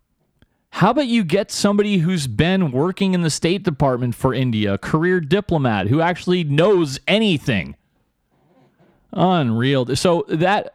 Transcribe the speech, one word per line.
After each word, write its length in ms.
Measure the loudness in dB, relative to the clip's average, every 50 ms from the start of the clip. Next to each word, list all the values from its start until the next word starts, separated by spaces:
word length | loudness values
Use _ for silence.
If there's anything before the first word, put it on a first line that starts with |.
| _ _ _ _ _ _ _ _ _ _ _ _ _ _
How 220 | -2 0 2 2
about 160 | 2 2 0
you 160 | 2 2 0 0
get 260 | 0 0 -2 -2 -4
somebody 500 | -4 -2 0 2 2 2 2 2 2 0
who's 280 | 2 0 0 -2 -4
been 440 | -4 -2 0 0 2 2 2 0 0
working 420 | 0 0 -2 -2 -2 -2 -2 0 0
in 80 | 0
the 80 | 0 -2
State 340 | -2 0 0 0 0 -2 -2
Department 520 | -4 -2 0 0 0 0 0 -2 -4 -2
for 180 | -2 -2 0 0
India, 400 | 0 0 0 0 0 0 0 -2
a 40 |
career 440 | -2 -2 -2 -2 0 2 2 0 0
diplomat 680 | 0 0 0 0 0 0 -2 0 0 0 0 0 0
who 140 | 0 0 0
actually 420 | 0 0 -2 -4 -2 -2 -2 0 0
knows 560 | 0 2 2 4 4 4 2 0 -2 -6 -6 -4
anything? 680 | -2 0 2 2 0 0 0 -2 -2 -2 -2 -4 -6 -12 -20 _ _ _ _ _ _ _ _ _ _ _ _ _ _ _ _ _ _ _ _ _ _ _ _ _ _ -4
Unreal. 800 | 0 0 2 2 2 0 0 0 0 0 0 0 0 -2 -2 -2
So 300 | 0 2 2 2 0 -2
that, 460 | -2 -2 0 0 0 0 -2 -4 -6